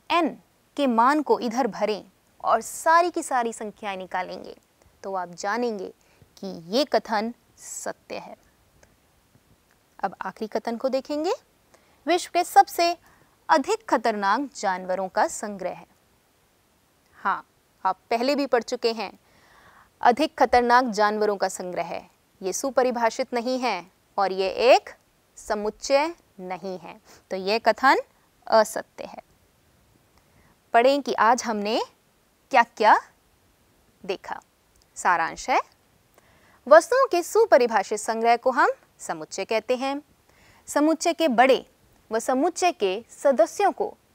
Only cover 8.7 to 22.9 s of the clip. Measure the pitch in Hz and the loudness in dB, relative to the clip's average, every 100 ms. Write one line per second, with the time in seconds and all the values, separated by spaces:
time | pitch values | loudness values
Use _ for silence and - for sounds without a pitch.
8.7 | _ _ _ _ _ _ _ _ _ _ | _ _ _ _ _ _ _ _ _ _
9.7 | _ _ - 196 - 190 - 220 226 233 | _ _ -10 -10 -8 -12 -10 -6 -6 -6
10.7 | 233 262 262 - 294 330 453 _ _ _ | -6 -4 -4 -4 -4 -4 -6 _ _ _
11.7 | _ _ _ 285 349 - 339 349 403 381 | _ _ _ -2 -2 -2 -4 2 4 4
12.7 | - 339 349 _ _ _ _ - 320 302 | 2 -2 -4 _ _ _ _ 0 0 0
13.7 | 440 - 285 226 214 196 226 277 - 202 | -6 -2 -2 0 -2 0 -2 -4 -6 -6
14.7 | 185 185 185 185 214 320 - 214 196 180 | -4 -4 -6 -4 -2 -2 -4 -10 -8 -10
15.7 | 175 - _ _ _ _ _ _ _ _ | -10 -18 _ _ _ _ _ _ _ _
16.7 | _ _ _ _ - 202 180 - _ _ | _ _ _ _ -8 -4 -4 -8 _ _
17.7 | _ 190 - _ 233 254 285 277 240 233 | _ -4 -4 _ -2 0 0 0 -2 -2
18.7 | 247 226 226 196 - _ _ _ _ - | -4 -4 -4 -10 -14 _ _ _ _ -20
19.7 | - _ _ 240 233 311 - 254 247 240 | -20 _ _ 2 2 0 0 2 4 4
20.7 | 240 262 202 208 214 214 196 190 - 180 | 4 2 0 0 2 0 0 -4 -4 -8
21.7 | 175 170 - - _ _ _ 190 180 277 | -8 -8 -10 -16 _ _ _ -8 -4 -2
22.7 | 254 254 | 0 0